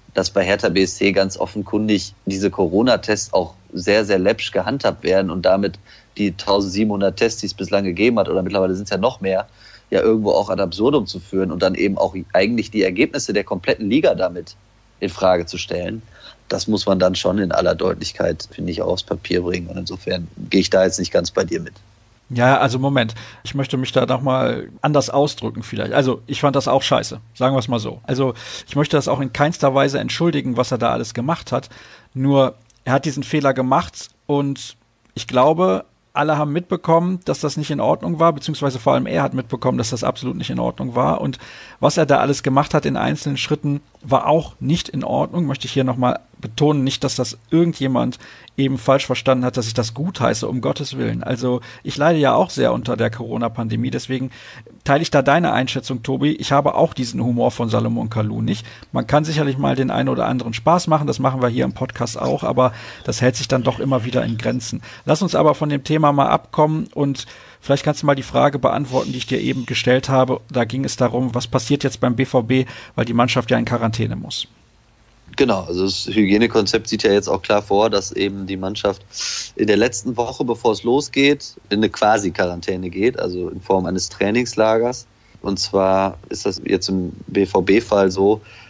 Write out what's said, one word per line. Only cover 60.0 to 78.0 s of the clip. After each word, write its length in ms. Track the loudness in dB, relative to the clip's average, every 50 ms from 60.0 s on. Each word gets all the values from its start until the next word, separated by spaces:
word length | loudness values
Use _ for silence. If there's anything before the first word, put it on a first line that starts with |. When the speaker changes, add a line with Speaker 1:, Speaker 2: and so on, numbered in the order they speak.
| 0 0
Speaker 2:
oder 160 | 0 0 0
anderen 280 | 0 -2 -2 -4 -6 -8
Spaß 340 | -2 2 2 2 2 2
machen, 180 | 2 0 2 2
das 140 | 0 -2 0
machen 240 | 0 0 0 2 0
wir 60 | 0
hier 160 | 2 0 -2
im 80 | -2 -2
Podcast 460 | -4 -6 -6 -4 -6 -6 -6 -4 -4
auch, 240 | -2 -2 -2 0 -2
aber 300 | 0 2 2 2 2 0 -4 -12 -16 -18 -10 -6
das 160 | -6 -2 2
hält 140 | 2 2 2
sich 120 | 0 -2
dann 160 | -2 0 0 0
doch 160 | 0 -2 -2
immer 240 | 0 0 0 0 0
wieder 200 | 0 -2 0 0
in 140 | 0 -2 -2
Grenzen. 420 | -2 -2 -2 -2 -4 -6 -8 -10 -10 -14 -18 -6 -2
Lass 160 | 0 0 2
uns 140 | 0 0 2
aber 180 | 4 4 4 4
von 160 | 2 0 -2
dem 140 | -2 -2 -2
Thema 280 | 0 2 4 4 4
mal 160 | 4 4 4
abkommen 600 | 4 2 0 0 -2 0 2 2 2 2 -2 -4 -6 -4
und 320 | -2 -2 -2 -2 -4 -8 -14 -18 -20 -20 -20 -20 _
vielleicht 220 | -2 0 0 0 0
kannst 180 | -2 -2 0
du 60 | 2
mal 80 | 2 2
die 80 | 2 2
Frage 340 | 0 2 2 2 2 2 2
beantworten, 520 | 2 2 2 0 -2 -2 -2 -2 -2 -2
die 80 | -4 -6
ich 80 | -4
dir 120 | -2 -2 -2
eben 260 | 0 -2 -2 -4 -4
gestellt 440 | -4 -4 0 2 2 2 2 2 2
habe. 320 | 2 2 4 2 0 -4 -6 -4
Da 140 | -2 -2 -2
ging 180 | 0 -2 -4 -4
es 140 | -4 -2
darum, 380 | 0 0 0 2 0 -2 -2 -2
was 120 | -4 -2
passiert 360 | -2 -2 -2 0 0 0 0 0
jetzt 160 | -2 -2 0
beim 160 | 0 0 0
B 100 | 0 0
V 160 | 0 2 0
B, 240 | 2 2 2 0 0 -2 -6 -14 -20 -8 -4
weil 100 | -4 -2
die 80 | 0 2
Mannschaft 380 | 2 2 2 2 0 0 0
ja 60 | 0
in 80 | 0 0
Quarantäne 500 | 0 -2 0 0 -2 0 -2 -2 -4 -4
muss. 320 | -6 -8 -8 -10 -10 -10 -12 _ _ _ _ _ _ _ _ _ _ _ _ _ _ _ -6 -2
Speaker 1:
Genau, 240 | 0 2 2 2 0
also 240 | -2 -4 -2 -2 -2
das 220 | -2 -2 -4 -6
Hygienekonzept 840 | -2 2 2 4 4 4 4 4 4 2 2 2 2 0 -2 -2 -2
sieht 140 | -2 0 2
ja 100 | 4 4
jetzt 160 | 4 2 0
auch 120 | -2 -2
klar 200 | 0 2 2 2
vor, 280 | 2 2 2 2 2 2
dass 220 | 2 -2